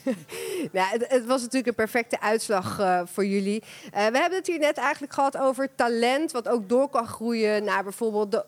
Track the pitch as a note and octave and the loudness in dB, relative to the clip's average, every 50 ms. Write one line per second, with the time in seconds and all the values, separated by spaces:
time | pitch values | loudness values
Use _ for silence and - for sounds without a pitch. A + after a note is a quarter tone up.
0 | - C4 A3+ F3 D3+ - - - F#4+ F#4+ F#4+ F4+ D4 - - F#3 F#3 F#3+ G#3+ A#3 | -4 -4 -4 -4 -6 -12 -12 -10 -8 -6 -4 -4 -4 -2 0 0 0 2 0 -2
1 | A#3+ - C4 B3+ A3+ A#3 C4 C4+ A#3+ A3+ - C4 A3 B3 A3 - A3 G#3+ - B3 | 0 2 0 0 2 2 0 0 0 0 -2 0 0 0 0 0 0 0 0 -2
2 | A3+ - - - - G#3 A3 A3+ - - G#3+ F#3 F#3 - F#3+ G3 G3+ F#3 F3+ F3+ | -2 -2 -2 -2 0 2 0 0 0 0 0 0 0 -2 -2 0 2 2 2 2
3 | F3+ F#3 - - G3 G3+ G3 G3+ G3 G3+ G#3 A3+ - - - - - A#3+ - G3+ | 0 -2 -2 -2 0 0 0 0 0 -2 -2 -4 -6 -10 -16 -18 -16 -6 -2 0
4 | G#3 A3 A#3 C4+ E4+ F4 F4+ F#4+ E4+ - E4+ D#4 D4+ D4 D4+ C#4 A#3+ C#4+ D4+ - | 2 2 2 2 2 2 0 -2 -2 -2 -2 0 2 0 2 2 0 0 0 -2
5 | C#4+ - - - C#4 C4+ - - C4+ C4 B3+ C4 C4+ C4+ - - B3 A#3 A#3+ A3+ | -6 -6 0 2 2 2 2 2 0 0 0 0 -2 -2 0 0 0 2 2 2
6 | A#3+ B3 B3+ C#4+ D#4+ D#4+ - B3 - - B3 B3 G3+ F#3+ A#3+ B3+ C#4 C#4 - A#3 | 2 2 2 2 0 -2 -4 -4 -2 0 0 0 0 2 2 2 4 2 0 -2
7 | A#3 G#3+ - - A3 A#3 A#3 A3+ A3 G#3 G#3+ G#3 G#3 G3 F#3+ G3 G3 G3+ F#3+ - | -2 -2 -6 -6 -2 -2 0 2 2 2 2 2 2 0 0 0 0 -2 -4 -4
8 | A#3+ A3 G#3 G#3 G#3+ G3+ G3+ G#3 - | -2 0 0 0 0 0 0 -2 0